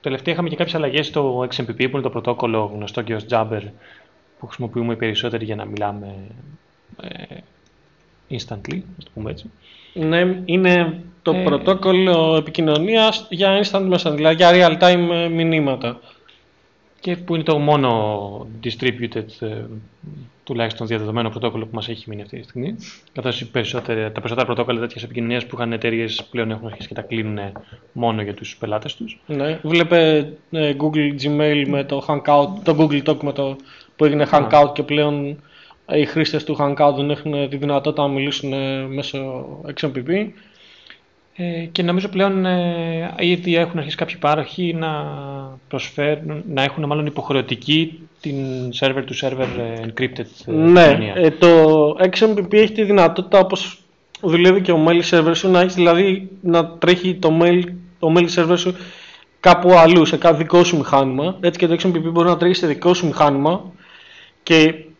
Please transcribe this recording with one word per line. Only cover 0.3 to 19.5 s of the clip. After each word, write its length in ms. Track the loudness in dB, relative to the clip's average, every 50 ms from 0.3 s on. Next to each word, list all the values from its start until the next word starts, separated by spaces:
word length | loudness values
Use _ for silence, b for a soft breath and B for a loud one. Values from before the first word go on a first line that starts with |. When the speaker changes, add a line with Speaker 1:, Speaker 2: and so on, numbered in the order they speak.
| -4
Speaker 1:
είχαμε 160 | -4 -4 -6
και 60 | -4
κάποιες 200 | -4 -6 -4 -4
αλλαγές 320 | -4 -4 -2 -2 -2 -4
στο 400 | -2 -4 -2 -2 -2 -2 -4 -6 -6
X 100 | -6 -8
M 40 | -8
P 40 | -8
P, 60 | -4
που 80 | -4 -4
είναι 180 | -2 -2 -4
το 80 | -6 -4
πρωτόκολλο 640 | -6 -4 -4 -4 -4 -2 -4 -2 -2 -2 -4 -4 -8
γνωστό 260 | -10 -12 -10 -8 -10
και 140 | -6 -6 -8
ως 100 | -8 -6 -2
Jabber, 320 | -2 -2 -2 -2 -6 -8 -8 -12 -18 b b b b b b b b _ _ _ _ _
που 60 | -20
χρησιμοποιούμε 480 | -18 -12 -10 -10 -8 -6 -4 -4 -4 -4
οι 40 |
περισσότεροι 480 | -4 -4 -4 -4 -4 -4 -4 -6 -6 -6
για 100 | -8 -8
να 100 | -10 -10
μιλάμε, 480 | -10 -8 -6 -6 -6 -6 -8 -14 -16 -16 -18 -18 -20 -20 -20 -20 -20 -20 _ _ _ _ _ _ _ -20 -20
ε, 340 | -18 -16 -16 -16 -18 _ -20 -20 _ _ _ _ _ _ _ _ _ _ _ _ _ _ _ _ _ _
instantly, 460 | -12 -12 -10 -12 -14 -14 -12 -10 -10
να 280 | -10 -12 -14 -20 -20 -20
το 80 | _ _
πούμε 180 | -12 -12 -12
έτσι. 200 | -12 -14 -16 -20 _ b b b b b b b b
Speaker 2:
Ναι, 480 | -6 -2 0 0 0 0 0 -2 -4 -4
είναι 580 | -2 0 2 4 4 4 4 2 0 -4 -8 -14 -20 -20 _
το 100 | _ -2
Speaker 1:
Ε, 120 | -2 0 0
Speaker 2:
πρωτόκολλο 920 | 0 0 0 0 0 0 0 2 2 2 4 4 4 4 2 4 2 2
επικοινωνίας 920 | 0 0 -2 -4 -2 0 2 2 0 0 0 2 2 2 2 0 -2 -10 -10
για 340 | -4 0 0 2 2 2 0
instant 300 | 0 -2 -2 0 0 0
messaging, 220 | 0 0 -2 -2
δηλαδή 200 | 2 2 2 4
για 160 | 6 6 6 8
real 300 | 8 6 4 4 4 4
time, 260 | 4 6 4 2 0
ε, 160 | 0 -2 -2
μηνύματα. 720 | -2 -2 0 0 0 0 0 0 0 -2 -4 -6 -8 -8 -10 b b b b b b b b b _ _ _ _ _ _ _ _ _ _ _
Speaker 1:
Και 160 | -8 -8 -8
που 200 | -8 -6 -6 -6
είναι 80 | -4 0
το 160 | 0 0 0
μόνο 880 | 2 2 2 2 2 2 2 0 0 -2 -4 -6 -8 -10 -12 -14 -16 -16 -16 -10 -10
distributed, 600 | -10 -8 -4 -4 -4 -4 -4 -10 -8 -8 -10 -10 -10 -14 -12
ε, 80 | -12 -10